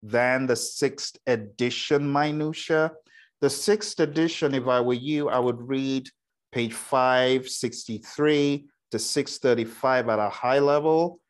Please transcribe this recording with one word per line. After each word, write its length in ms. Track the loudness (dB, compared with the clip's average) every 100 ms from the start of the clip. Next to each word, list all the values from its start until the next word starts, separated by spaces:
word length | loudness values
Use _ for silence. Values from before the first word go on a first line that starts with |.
than 460 | -2 2 2 2 0
the 80 | 0
sixth 640 | -2 -2 -2 -2 -10 -8 -2
edition 840 | -2 -4 -4 -2 -2 0 0 2
minutia. 800 | 0 0 -2 -4 -6 -2 0 0 -4 _ -20 _ _
The 120 | 0
sixth 480 | 0 0 0 -2 -2
edition, 560 | 0 2 0 0 0 0
if 120 | 2
I 140 | 2
were 120 | 2
you, 360 | 0 -2 -2 0
I 80 | 0
would 240 | 0 -2
read 480 | -4 -4 -2 -4 -6 -18 _ _ _
page 220 | -4 -4
five 760 | -6 -2 2 4 4 4 2 -2
sixty-three 1160 | -6 -6 -8 -10 -10 -10 0 2 4 2 0 -6 _ _
to 80 | -6
six 420 | -2 -2 -2 0
thirty-five 680 | 2 2 0 -2 0 2 2
at 120 | 0
a 100 | 0
high 300 | -2 0 2
level. 600 | 4 2 2 2 0 -4 _